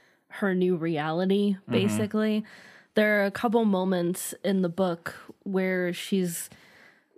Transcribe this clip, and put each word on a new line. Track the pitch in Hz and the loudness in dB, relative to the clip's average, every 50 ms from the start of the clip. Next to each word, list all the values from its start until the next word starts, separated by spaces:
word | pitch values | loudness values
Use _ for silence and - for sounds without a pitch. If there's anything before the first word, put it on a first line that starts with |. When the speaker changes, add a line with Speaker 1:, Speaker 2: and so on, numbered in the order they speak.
| _ _ _ _ _ - | _ _ _ _ _ -18
Speaker 1:
her | - - 208 196 185 | -8 -4 -2 0 2
new | 180 180 180 185 | 2 2 2 2
reality, | 156 160 170 165 147 151 160 160 175 190 190 196 202 202 208 190 | 0 0 -2 -2 -2 -2 -2 0 0 2 2 2 2 2 0 0
Speaker 2:
Mm-hmm. | 190 - - | -2 -4 -2
Speaker 1:
basically, | 240 185 190 214 214 220 220 208 - 214 214 220 214 214 214 - - - - - - - - _ - | 0 0 2 2 0 0 -2 -2 0 0 0 0 0 -2 -4 -6 -12 -20 -20 -20 -20 -20 -20 _ 0
there | 220 214 214 208 208 | 2 2 4 4 2
are | 196 | 2
a | 196 | 0
couple | - - - 233 208 233 226 | -2 -2 0 2 2 2 4
moments | 214 190 185 185 190 185 180 175 170 180 - - - - - - | 4 2 2 2 2 0 0 0 0 -2 -4 -6 -10 -8 -4 -2
in | 196 196 190 185 | 0 2 2 0
the | 170 | 0
book | 170 - 190 180 170 170 - - - - - - - _ - | 0 0 0 0 -2 -4 -8 -12 -14 -16 -18 -20 -20 _ -8
where | 202 190 190 185 185 185 180 180 175 175 | -4 -2 0 0 0 0 0 -2 -2 -4
she's | - - - 202 190 180 175 165 - - - - - - - - - - - - _ _ _ _ | -6 -4 -2 0 0 0 0 -2 -6 -10 -12 -16 -20 -20 -20 -20 -20 -20 -20 -20 _ _ _ _